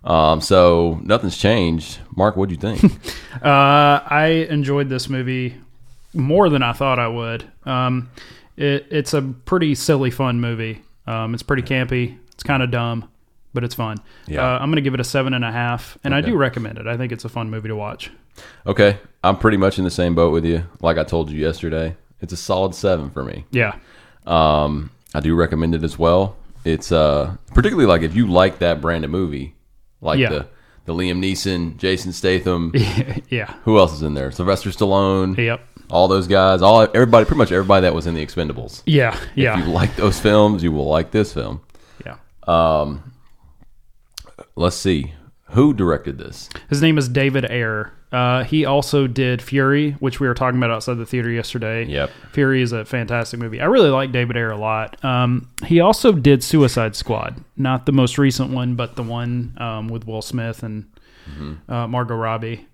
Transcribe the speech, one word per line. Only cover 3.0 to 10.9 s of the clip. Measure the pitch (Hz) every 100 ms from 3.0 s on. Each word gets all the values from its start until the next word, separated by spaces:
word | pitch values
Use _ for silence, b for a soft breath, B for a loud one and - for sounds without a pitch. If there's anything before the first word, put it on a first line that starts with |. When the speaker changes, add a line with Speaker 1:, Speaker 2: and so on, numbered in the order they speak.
| B B
Speaker 2:
<laughs> | B 127
Uh, | 143 139 139 143 147 143 -
I | 147 156 165 160
enjoyed | 151 135 143 139
this | 127 127
movie | 131 127 127 123 123 - - - - -
more | 170 135 175 190
than | 143
I | 120
thought | 117 139 123
I | 117
would. | 117 117 113 - - 135
Um, | 127 127 127 123 B B B B -
it, | 143 139 -
it's | 151 143
a | 151
pretty | 135 127 - 185 160
silly, | 131 - 143 131
fun | 120 131 120
movie. | 120 113 113 107 _